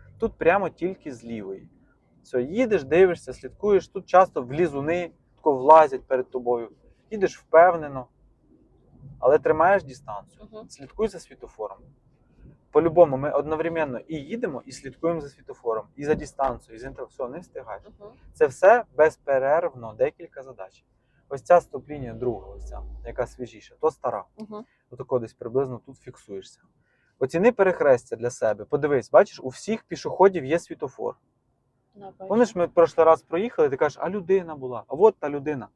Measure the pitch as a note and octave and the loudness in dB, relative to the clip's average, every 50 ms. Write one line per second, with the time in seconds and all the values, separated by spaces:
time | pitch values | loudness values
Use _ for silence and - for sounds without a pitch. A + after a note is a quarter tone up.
0 | - - - - A3+ G#3+ - - D#3+ D#3+ F#3 G#3 F#3+ D#3 - - E3 F#3 F#3 - | -20 -20 -10 -6 -6 -6 -4 0 2 4 4 4 2 -4 -6 -6 -6 -6 -6 -8
1 | - D3+ B2+ - A#2 A#2 A#2 G#2+ G2 F#2+ F#2+ F#2+ F2 - _ _ _ _ _ _ | -12 -14 -14 -14 -12 -12 -10 -10 -10 -10 -12 -14 -16 -20 _ _ _ _ _ _
2 | _ _ _ _ _ _ - B2+ B2 C#3+ F#3 A#3 C4 A3 G#3+ E3 C3+ C3+ D#3 F3+ | _ _ _ _ _ _ -4 -4 -4 -2 -2 -2 0 0 0 -2 0 2 4 4
3 | F#3+ F3+ E3 - - C3 B2 - - B2+ - - G3 G#3 G3+ F3+ - - - G3 | 4 4 2 -2 -8 -14 -16 -14 -16 -18 -10 -6 0 2 2 2 0 -2 -12 -16
4 | E3+ - F3 F#3 F#3+ F3+ - D#3 B2 A#2+ C3+ D#3+ F3+ D#3 C#3 C#3 C#3+ D#3 E3+ F3+ | -4 2 4 4 4 4 0 -6 -8 -6 -2 -2 -2 -2 -2 -4 -4 -4 -4 -4
5 | F3 D#3+ - _ _ _ _ _ - D#3 C#3 B2+ C3 D3 D#3+ D#3+ D#3 C#3 C3+ B2+ | -4 -8 -12 _ _ _ _ _ 0 0 0 4 6 8 10 10 8 6 2 -6
6 | - - C3+ B2+ B2+ - - B2+ A#2+ A#2+ B2 A#2 A#2 G#2 - _ _ _ _ _ | -6 -4 -4 -4 -2 -4 -8 -6 -4 -2 -2 -2 -4 -8 -14 _ _ _ _ _
7 | _ - A3 G#3 F#3+ E3+ - - _ _ - D#3+ F3 F#3 E3+ E3 D3+ C#3+ C#3 B2+ | _ -12 -6 -2 -2 -2 -2 -6 _ _ 6 8 8 6 4 0 -4 -8 -10 -12
8 | B2 - _ _ _ _ _ _ _ _ _ _ _ _ _ _ _ _ _ - | -12 -14 _ _ _ _ _ _ _ _ _ _ _ _ _ _ _ _ _ -20
9 | - - - - - C3 D3+ D3+ D3+ E3 D#3 D#3 E3 F#3 G3+ F#3+ D#3 C3+ B2 - | -20 -20 -8 -2 2 4 4 4 2 2 2 2 4 4 4 2 0 -4 -16 -18
10 | - A#2 G#2 G2+ - _ _ _ - - - G#3+ A3+ - - - C3+ - - - | -16 -14 -14 -14 -16 _ _ _ -20 -20 -20 -20 -20 -20 -20 -20 -20 -14 -8 -6
11 | A3 G#3 G3 E3 - - C3 - A#2+ A2 _ - G#2+ G2 G2 - - - _ _ | -6 -6 -6 -10 -20 -20 -20 -20 -20 -18 _ -12 -12 -12 -14 -16 -20 -20 _ _
12 | _ _ _ _ _ _ _ _ - - - _ _ _ - D3+ E3 E3 D#3 F3 | _ _ _ _ _ _ _ _ -20 -20 -20 _ _ _ 0 2 2 4 6 6
13 | E3+ D3 C3 C3 C#3+ D3+ - C#3+ C#3+ D3+ D#3 D#3 D#3+ E3 E3 E3 D#3 C#3 A#2+ A2 | 6 6 4 -2 -2 -2 -2 -2 -2 -4 -4 -4 -4 -4 -4 -4 -4 -4 -6 -10
14 | - - D#3+ D3+ C#3 D#3 A3 A#3 B3 F3+ C3+ A#2 - C3 B2+ - - C3 - _ | -10 -10 -12 -12 -10 -10 -10 -8 -6 -8 -8 -10 -12 -16 -18 -16 -16 -16 -10 _
15 | D#3+ E3+ E3+ D#3+ C#3+ C#3 - _ _ - C3 - - A#2 A2+ A2 G#2 _ _ C#3 | -4 -4 -4 -6 -8 -14 -18 _ _ -20 -18 -10 -6 -6 -6 -6 -6 _ _ -6
16 | C#3+ D3 D3+ D3 D3+ C3 - - C3+ C3 A#2+ A2+ - - A2+ A2 B2+ C3+ C3+ C#3 | -4 -2 -2 -2 -4 -8 -6 -4 -4 -4 -4 -6 -12 -20 -20 -18 -16 -16 -14 -14
17 | B2 - _ - C3 A#2+ C#3 F3 F#3 - - C#3 B2+ A2+ G2+ - - - - - | -16 -14 _ -10 -10 -10 -10 -14 -16 -16 -18 -16 -14 -14 -16 -16 -18 -20 -20 -20
18 | - - - _ - - - - D#3 C#3 B2 - F3+ G3 A#3 B3 G#3+ _ _ C#3 | -20 -20 -20 _ -20 -10 -2 0 0 0 2 4 6 6 6 6 2 _ _ 2
19 | D#3 D#3+ - _ _ C#3+ C#3 C3 C3 C3+ D3+ E3+ F3 E3 - B2 A#2 A2 A2 A2+ | 2 2 2 _ _ -2 -2 0 0 0 0 0 -2 -4 -8 -12 -16 -10 -4 -2
20 | B2+ D3+ - - E3+ - - C#3+ C3 C3+ B2 G2+ F#2+ F#2 _ _ _ _ _ _ | -2 -2 -4 -6 -18 -20 -20 -20 -20 -18 -18 -18 -20 -20 _ _ _ _ _ _
21 | _ _ _ _ _ - C#3 C3 - - F3 E3+ - - - C3 - C#3+ D3+ C#3+ | _ _ _ _ _ -12 -12 -4 2 4 4 4 4 2 -10 -14 -14 -14 -14 -12
22 | C3 A#2 A2 A2+ B2 B2 A2+ - - - - - - - - - - - - - | -12 -12 -10 -6 -4 -4 -4 -6 -8 -16 -18 -16 -16 -16 -14 -14 -14 -16 -16 -16
23 | - A#2 A2+ - A#2+ - - - B2 A2 A2 G#2 - - _ _ D#3 D#3+ - _ | -16 -12 -8 -8 -8 -8 -8 -12 -14 -14 -16 -18 -20 -20 _ _ -4 -4 -4 _
24 | - B2 A2+ G2+ F2+ _ _ - A3 G#3+ G#3 G#3 B3+ _ _ _ _ _ B2 B2 | -6 -6 -6 -6 -10 _ _ -20 -18 -16 -16 -16 -16 _ _ _ _ _ -18 -16
25 | C3 - C3 B2 A2+ G#2+ _ - A#2+ A2+ A#2 C3+ C#3 B2+ B2 A2 _ C3+ C3 _ | -8 -4 -4 -4 -4 -6 _ -14 -10 -6 -4 -4 -4 -4 -6 -12 _ -20 -20 _
26 | _ B2+ - - _ G#2+ G2 F#2+ - - - _ _ _ _ _ _ _ _ _ | _ -20 -20 -20 _ -16 -16 -16 -16 -18 -20 _ _ _ _ _ _ _ _ _
27 | _ _ _ - C3 B2+ - E3 G3+ A#3+ A#3 - G3 F#3+ - - D3+ C#3+ B2+ A#2 | _ _ _ -6 -6 -2 0 2 2 2 4 4 2 2 2 2 4 4 4 4
28 | - - A#2 A2+ A#2 A#2+ - - B2 A2 G#2 G2+ G#2 - D3 C#3 D3 C#3+ C#3+ B2 | 2 -4 -10 -6 -6 -6 -4 -2 -2 -2 -2 -4 -6 -6 -4 -2 -2 0 -2 -2
29 | - - - E3 G3+ - - - - C3 B2+ - - G3+ A3+ - - - E3+ - | 0 4 4 4 4 4 0 -14 -14 -14 -14 -10 -8 -8 -8 -8 -8 -12 -12 -10
30 | - - - - F#3+ G3+ F#3 E3 C3 C3 D#3+ E3+ - - E3 - D3 B2+ - - | -10 -4 2 4 4 4 4 0 -4 -2 -4 -4 -4 -8 -14 -12 -12 -12 -10 -10
31 | A2 A2 - _ _ _ _ _ _ _ _ _ _ _ _ _ _ _ _ G3+ | -10 -10 -10 _ _ _ _ _ _ _ _ _ _ _ _ _ _ _ _ -20
32 | G3 F#3+ - - F#3+ F#3+ G3+ A#3 A#3+ - - F3+ F3 D#3+ - F3 E3 D#3 - - | -20 -20 -20 -14 -8 -2 0 0 0 0 0 -2 -4 0 2 2 2 4 4 4
33 | D#3+ D#3+ D#3+ D#3+ - - E3 F3 A3 A#3+ - - D3+ C3+ C3+ - D#3+ D3 - - | 4 6 4 4 2 -4 -6 -4 -4 -2 0 0 0 2 2 0 -2 -2 -2 -4
34 | - E3+ G3 G#3 F3 E3+ F#3+ F#3+ F3 E3 D#3 C#3 C3 B2+ B2 A2 - - C3 D3+ | -8 -6 -6 -6 -2 -2 -2 -2 -2 -4 -12 -12 -12 -10 -10 -12 -12 -8 0 2
35 | G3+ A3 G#3 _ D3+ D3 D3 C#3+ C#3 D3+ D3 B2 G#2 - _ | 4 4 4 _ -4 -6 -6 -6 -6 -6 -6 -6 -8 -14 _